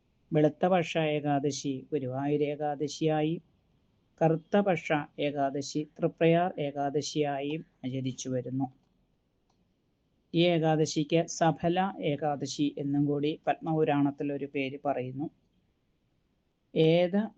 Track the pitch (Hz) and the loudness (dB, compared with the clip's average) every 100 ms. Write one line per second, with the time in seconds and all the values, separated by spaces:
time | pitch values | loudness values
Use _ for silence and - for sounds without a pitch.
0 | _ _ _ 151 151 151 180 185 160 165 | _ _ _ 2 4 2 2 2 2 -2
1 | 156 151 147 139 143 135 143 131 - 151 | 0 0 0 0 0 -2 -6 -6 -6 -6
2 | 127 127 143 147 147 147 147 143 147 - | -4 -4 -2 0 0 -2 -4 -4 -6 0
3 | 156 156 156 170 - _ _ _ _ _ | 0 2 0 -2 -8 _ _ _ _ _
4 | _ - 160 160 - 202 196 160 - 151 | _ 2 2 2 2 2 2 0 0 -2
5 | - - 147 143 139 143 139 151 151 - | -2 -4 -2 0 -2 -2 -4 -6 -6 -4
6 | 165 - 165 165 180 170 143 143 143 147 | -4 2 4 4 2 -2 -4 -2 -2 -2
7 | 139 156 143 139 143 160 160 _ 131 135 | -2 -2 -2 -2 -4 -6 -10 _ -8 -4
8 | 131 123 131 127 120 131 135 - _ _ | -6 -6 -6 -6 -4 -4 -4 -8 _ _
9 | _ _ _ _ _ _ _ _ _ _ | _ _ _ _ _ _ _ _ _ _
10 | _ _ _ 165 175 170 160 156 151 - | _ _ _ 2 4 4 2 2 2 -2
11 | 147 165 160 - 170 277 170 180 190 - | 0 0 0 0 0 2 0 0 -2 -4
12 | 170 143 151 143 139 - 143 143 143 143 | -4 -2 -2 -4 -6 -4 -4 -2 -2 0
13 | 147 147 147 160 - - 160 160 156 143 | 0 0 -2 -2 -4 -4 -2 0 2 2
14 | 143 139 143 139 143 147 135 139 143 135 | 0 0 -6 -6 -6 -4 -6 -4 -4 -4
15 | 127 131 156 - _ _ _ _ _ _ | -6 -8 -10 -12 _ _ _ _ _ _
16 | _ _ _ _ _ _ _ - 160 170 | _ _ _ _ _ _ _ 4 6 6
17 | 180 196 214 | 4 0 -2